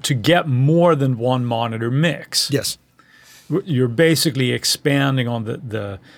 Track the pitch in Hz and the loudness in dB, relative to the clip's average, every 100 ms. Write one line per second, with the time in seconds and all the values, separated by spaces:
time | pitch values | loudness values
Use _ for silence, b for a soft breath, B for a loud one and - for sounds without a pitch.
0 | - 127 123 175 160 127 139 170 175 151 | -4 0 2 2 2 2 4 6 4 4
1 | 135 113 123 127 120 113 117 113 117 135 | 2 0 0 0 0 -2 -2 -4 -2 0
2 | 165 - - - - 131 - - _ _ | 0 -2 -6 -4 -2 -2 -4 -8 _ _
3 | b b b b b 160 190 127 123 117 | b b b b b -6 -2 0 0 2
4 | 165 151 160 131 123 120 - - 143 139 | 2 2 0 -2 -2 -2 -4 -2 0 0
5 | 139 135 120 117 110 135 123 107 101 98 | 0 0 -2 -4 -6 -10 -8 -8 -8 -12
6 | b | b